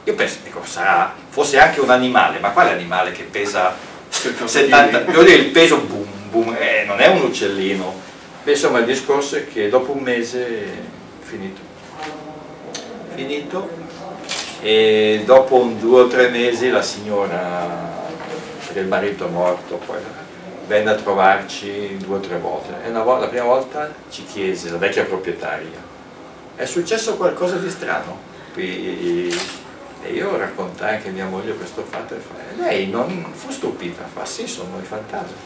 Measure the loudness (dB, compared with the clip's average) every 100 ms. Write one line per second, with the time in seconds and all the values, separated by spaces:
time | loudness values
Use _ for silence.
0 | -2 -2 -2 -4 -10 -12 -10 -4 2 4
1 | 2 -4 -10 -2 2 6 6 6 4 4
2 | 6 4 4 2 0 4 4 2 -2 0
3 | -2 -4 -8 -4 -2 2 0 0 -12 -16
4 | -8 -4 -4 -4 0 4 6 8 8 4
5 | 4 8 10 10 8 6 6 6 2 -6
6 | -6 -10 -2 0 0 0 0 0 0 4
7 | 6 6 2 0 -2 0 -2 -2 -4 -8
8 | -14 -18 -20 -10 0 2 4 2 2 0
9 | 2 0 2 -4 -6 -2 4 4 2 -4
10 | -2 -2 -2 -4 -4 -4 -6 -10 -14 -16
11 | -20 -20 -14 -10 -10 -12 -18 -20 -18 -14
12 | -12 -12 -14 -16 -16 -16 -12 -12 -10 -14
13 | -14 -10 -6 -6 -6 -8 -8 -10 -14 -14
14 | -14 -14 -10 -8 -8 -6 2 4 6 6
15 | 4 2 8 8 8 4 4 2 6 8
16 | 8 6 4 4 0 2 2 2 0 -6
17 | -4 -2 0 -2 -4 -4 -4 -6 -8 -10
18 | -10 -10 -10 -10 -12 -14 -8 -4 -2 0
19 | -2 -4 -4 0 0 0 -4 -10 -8 -10
20 | -10 -14 -16 -16 -16 -14 0 0 2 -2
21 | 0 2 4 4 0 -10 -8 -8 -8 -8
22 | -6 -6 -4 -6 -6 -8 -8 -10 -6 -2
23 | 2 2 2 -2 2 2 0 -6 -8 -10
24 | -16 -16 -12 -4 -2 -2 -4 -4 -4 -2
25 | -2 -4 -6 -8 -8 -8 -10 -16 -18 -20
26 | -20 -20 -20 -20 -20 -8 -6 -4 -2 -2
27 | -2 0 0 0 -2 -2 -4 -6 -6 -6
28 | -6 -12 -16 -20 -16 -8 -6 -6 -6 -4
29 | -2 -2 -2 -4 -6 -10 -16 -18 -18 -14
30 | -8 -4 -2 -2 -4 -6 -10 -6 -4 -4
31 | -6 -8 -6 -6 -6 -8 -8 -10 -10 -10
32 | -10 -12 -14 -16 -14 -6 -2 -2 -2 -2
33 | -4 -4 -10 -12 -12 -6 -6 -6 -8 -10
34 | -14 -12 -10 -10 -10 -10 -10 -12 -10 -12
35 | -10 -10 -10 -14